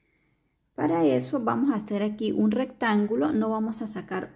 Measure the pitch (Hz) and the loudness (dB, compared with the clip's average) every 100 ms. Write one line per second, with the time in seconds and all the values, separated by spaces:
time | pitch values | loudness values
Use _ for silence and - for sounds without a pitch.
0 | _ _ _ _ _ _ _ - 302 330 | _ _ _ _ _ _ _ -2 0 4
1 | 311 254 - 277 226 233 277 214 - 202 | 4 4 0 -2 0 0 2 0 -2 -2
2 | 214 214 214 - 214 214 262 - 233 208 | -2 -2 -2 2 2 2 -2 -2 0 2
3 | 208 233 302 214 220 220 220 220 220 185 | 2 0 0 0 0 0 -2 -4 -8 -10
4 | - 185 - | -8 -8 -6